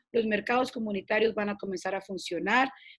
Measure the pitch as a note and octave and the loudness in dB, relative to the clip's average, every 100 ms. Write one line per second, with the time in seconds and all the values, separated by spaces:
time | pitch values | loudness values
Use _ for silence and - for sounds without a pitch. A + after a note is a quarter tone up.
0 | _ A#3 A3 G#3 G#3 B3 B3+ A#3+ A3 G3 | _ 0 2 0 2 2 2 -2 -4 -4
1 | - G#3+ A3 G#3 G#3 G3+ G3 F3+ F#3+ F#3+ | 0 2 2 2 -2 -4 -6 -4 -4 -4
2 | - F#3 - E3+ F3 A#3+ C4+ - - | -4 -8 -6 -4 2 4 2 -2 -20